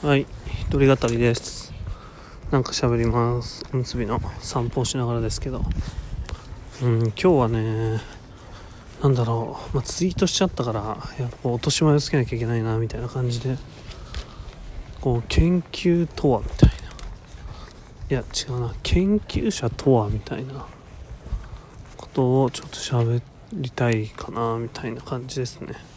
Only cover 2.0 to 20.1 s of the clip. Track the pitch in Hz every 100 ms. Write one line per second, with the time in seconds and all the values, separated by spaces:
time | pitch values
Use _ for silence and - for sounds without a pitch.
2 | - - - - - 139 123 - 127 120
3 | 117 120 117 120 120 - - 131 123 123
4 | 110 113 - - - 131 120 135 120 135
5 | 120 117 110 - - 127 - - - -
6 | - - - - - - - - 123 113
7 | 113 107 185 156 120 117 110 110 113 110
8 | - - - - - - - - - -
9 | 143 127 113 117 113 139 - 139 - -
10 | 180 175 185 - 185 - 117 110 107 107
11 | - - 123 - 127 120 - - 156 147
12 | 143 143 120 117 117 117 113 110 113 -
13 | 120 131 123 117 127 127 - - - -
14 | - - - - - - - - - -
15 | 139 120 117 - 160 180 - - 180 170
16 | 170 - 151 117 - - - - - -
17 | - - - - - - - - - -
18 | - 131 117 - - 123 117 - - 175
19 | 190 208 - - 226 - 117 - - 127
20 | 104